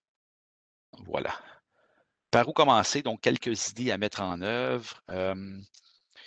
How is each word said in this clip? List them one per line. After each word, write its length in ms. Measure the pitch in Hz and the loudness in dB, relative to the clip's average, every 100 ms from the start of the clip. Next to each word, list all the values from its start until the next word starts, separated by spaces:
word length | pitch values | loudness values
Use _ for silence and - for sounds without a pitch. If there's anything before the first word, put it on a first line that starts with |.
| _ _ _ _ _ _ _ _ _ - 95 | _ _ _ _ _ _ _ _ _ -20 -6
voilà. 340 | - - - - - _ _ _ _ _ _ _ | -4 -4 -8 -12 -20 _ _ _ _ _ _ _
Par 160 | 117 120 | 4 4
où 20 | |
commencer ? 500 | - 147 117 110 143 | 4 6 6 4 0
Donc, 180 | 127 113 | -2 0
quelques 480 | - 127 - 110 - | 0 0 -2 -4 -6
idées 220 | 101 123 | -4 -2
à 60 | 95 | 0
mettre 240 | 104 - | -2 -2
en 200 | 95 87 | -6 -4
œuvre. 600 | 95 120 127 123 113 - - | -4 -2 -2 -4 -6 -16 -10
Euh, 460 | 92 95 95 98 98 98 - _ _ _ - | -4 -4 -4 -8 -14 -18 -20 _ _ _ -20